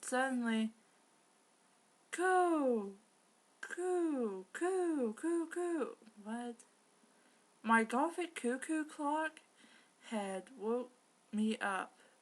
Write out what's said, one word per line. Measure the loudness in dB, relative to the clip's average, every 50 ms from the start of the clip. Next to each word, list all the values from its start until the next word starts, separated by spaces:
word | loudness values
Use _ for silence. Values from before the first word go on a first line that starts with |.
Suddenly, | -8 -2 0 0 0 2 0 0 0 2 2 2 0 0 -2 _ _ _ _ _ _ _ _ _ _ _ _ _ _ _ _ _ _ _ _ _ _ _ _ _ _ _
coo, | -6 0 2 4 6 6 6 6 4 4 4 4 2 2 0 -4 -8 -14 _ _ _ _ _ _ _ _ _ _ _ _
coo, | -12 -12 -8 -4 -2 0 0 2 2 2 0 0 0 -2 -2 -6 -10 -10
coo, | _ -4 -2 0 0 2 2 0 2 0 0 0 -2 -2
coo, | -2 -2 0 0 -2 -2
coo. | -4 -4 -2 -2 0 -2 -2 -4 -6 -14 -20 -20 -20 -18
What? | -12 -8 -8 -6 -6 -8 -10 -12 -16 _ _ _ _ _ _ _ _ _ _ _ _ _ _ _ _ _ _ _
My | _ 6 6 6 6
Gothic | 6 2 2 2 2 0 -2 -4 -4 -4
cuckoo | -4 -2 -2 -2 -2 -2 -2 -2 -2 -2
clock | -4 -6 -4 -2 0 0 0 0 -2 -6 -10 -20 _ _ _ -20 -20 -20 -20 -20 _ _ _ -12 -6
had | -4 -4 -2 -2 -4 -6 -8 -10 -14 -8
woke | -4 -2 -2 -2 -2 -6 -12 _ _ _ _ _ _ _
me | -2 0 0 0 0 0
up. | -2 -2 -2 -2 -4 -6 -10 _ -20 -20 _ _